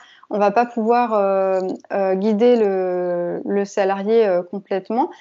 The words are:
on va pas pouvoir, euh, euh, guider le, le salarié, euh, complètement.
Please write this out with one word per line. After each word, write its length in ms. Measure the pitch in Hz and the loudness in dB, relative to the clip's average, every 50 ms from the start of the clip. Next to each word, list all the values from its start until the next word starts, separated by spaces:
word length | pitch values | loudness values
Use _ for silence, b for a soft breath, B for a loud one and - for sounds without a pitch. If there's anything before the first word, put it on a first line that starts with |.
| B B B B B B | B B B B B B
on 80 | - 208 | -2 0
va 140 | 208 208 | 0 2
pas 160 | 202 233 240 240 | 2 2 0 0
pouvoir, 480 | 240 240 214 220 240 240 247 233 220 | -2 -4 0 2 2 2 2 0 0
euh, 440 | 208 202 196 196 190 190 190 190 185 185 185 185 - - - | 0 0 2 2 0 0 0 0 -2 -2 -4 -6 -8 -10 -6
euh, 220 | - 202 196 190 190 | -4 -2 0 0 0
guider 420 | 190 190 220 220 202 233 247 247 233 | 0 0 0 2 4 4 4 4 4
le, 840 | 220 202 190 190 185 185 180 180 180 180 175 175 175 175 175 175 - | 4 2 0 0 -2 -2 -2 -2 -2 -2 -2 -4 -4 -4 -6 -6 -6
le 220 | - 202 202 202 | -4 -2 -2 -2
salarié, 640 | 202 - - 196 190 196 196 196 208 226 233 226 202 | -4 -2 -2 0 0 -2 -2 -2 2 2 4 4 4
euh, 160 | 180 175 180 | 2 0 -2
complètement. 640 | 180 - 196 196 - - 190 190 - 220 233 294 349 B B | -4 -8 -10 -8 -6 -6 -6 -4 -4 -2 -2 -2 -2 B B